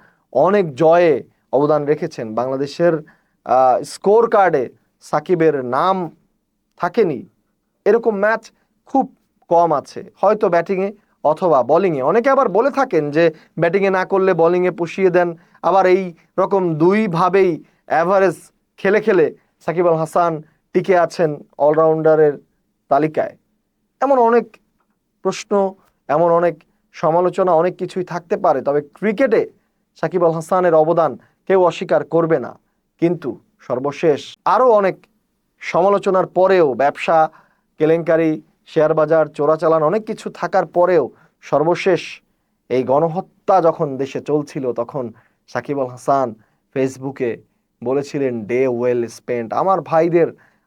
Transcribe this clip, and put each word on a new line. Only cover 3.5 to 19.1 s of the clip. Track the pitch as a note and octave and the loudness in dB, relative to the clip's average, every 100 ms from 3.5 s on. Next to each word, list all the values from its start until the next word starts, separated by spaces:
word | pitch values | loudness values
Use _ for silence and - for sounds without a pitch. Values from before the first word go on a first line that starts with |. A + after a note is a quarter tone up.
| B2+ B2+ A#2+ | 2 2 2
স্কোর | D3 - F#3 A3 A3+ | -4 -6 2 2 2
কার্ডে | A3 F#3 D3+ A#2+ _ _ _ | 2 2 0 -4 _ _ _
সাকিবের | - D3+ D3+ F3 D#3+ C#3+ | -6 -6 -2 0 2 0
নাম | B2 B2+ F3 F#3+ E3 - _ _ _ _ _ - | -2 -2 0 -2 -4 -12 _ _ _ _ _ -8
থাকেনি | F3 F3 F#3+ C3 - _ _ _ _ _ | -6 -2 -2 -2 -12 _ _ _ _ _
এরকম | - A3+ A#3 G3+ | 0 0 0 -2
ম্যাচ | G#3 A3 - _ _ _ _ | -2 -2 -8 _ _ _ _
খুব | C4+ A3+ _ _ _ - | -2 -2 _ _ _ -2
কম | E3+ E3+ | 2 2
আছে, | C#3+ - - - - | 0 -4 -16 -16 -2
হয়তো | F#3 G#3+ G#3+ | 0 2 0
ব্যাটিংয়ে | E3+ E3+ F#3+ G3 G#3+ _ _ | 0 -2 -4 -6 -8 _ _
অথবা | C#3 D3+ F#3 C#3+ | -2 0 2 2
বোলিংয়ে। | A#2+ D#3+ F#3+ D3 | 2 2 0 -2
অনেকে | C3 G#3+ B3+ | 0 0 2
আবার | C4+ B3+ | 0 0
বলে | F#3 C4+ | 0 0
থাকেন | C4+ C4+ E3+ D3 | 0 -2 -2 -2
যে | D3 E3+ D#3+ _ - | 0 0 0 _ -4
ব্যাটিংয়ে | E3 G3 G3 | -2 0 0
না | F#3+ | -2
করলে | F#3 G3 F#3+ | -2 0 0
বোলিংয়ে | F3 E3 F3+ F3+ | 2 2 2 -2
পুষিয়ে | E3 E3+ - F#3+ | -4 -8 -2 0
দেন, | F3+ F3 E3 _ _ | 2 0 -4 _ _
আবার | F3 F#3+ F#3 | 0 2 4
এই | F#3+ F#3 D#3+ _ - | 2 0 -12 _ -4
রকম | F#3 G3 F3+ | -2 0 -2
দুইভাবেই | D3+ E3+ G#3 A3 E3 F3+ F#3+ F#3+ D3+ - _ - | 0 2 2 0 0 0 2 2 0 -10 _ -4
অ্যাভারেজ | D3 E3+ G3 F#3+ D#3 - _ _ _ | -2 2 2 2 -2 -12 _ _ _
খেলে | G3 G#3 | 0 0
খেলে | G#3+ | 2